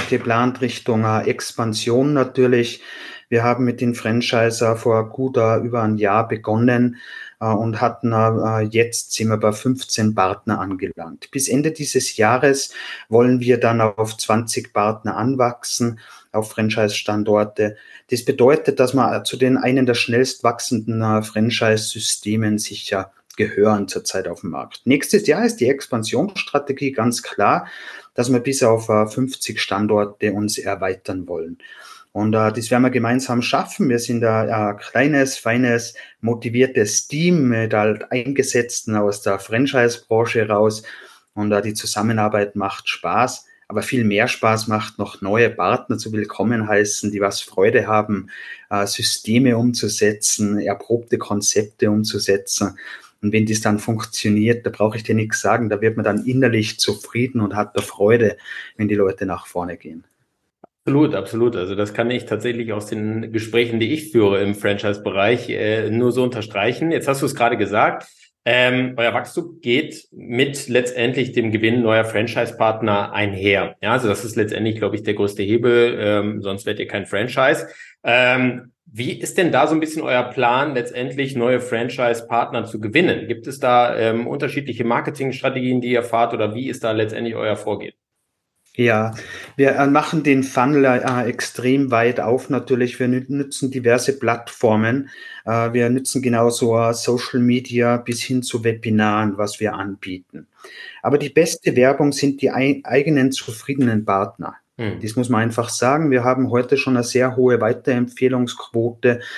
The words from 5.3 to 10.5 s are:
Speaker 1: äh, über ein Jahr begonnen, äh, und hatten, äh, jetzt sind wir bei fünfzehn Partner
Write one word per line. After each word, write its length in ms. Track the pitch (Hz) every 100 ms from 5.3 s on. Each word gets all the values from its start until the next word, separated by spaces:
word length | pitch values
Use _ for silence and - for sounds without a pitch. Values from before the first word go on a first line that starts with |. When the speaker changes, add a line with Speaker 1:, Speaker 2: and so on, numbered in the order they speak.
| 131
Speaker 1:
äh, 220 | 110 113
über 260 | 120 117
ein 140 | 110 107
Jahr 320 | 104 104 113
begonnen, 680 | 110 110 110 120 120 123 120 - - - -
äh, 60 | 113
und 340 | 107 113 110
hatten, 320 | 120 - 120
äh, 480 | 113 113 113 107 110
jetzt 500 | 107 113 117 - -
sind 160 | - 110
wir 100 | 107
bei 140 | 107
fünfzehn 640 | 104 127 127 - - 110 110
Partner 460 | 95 98 -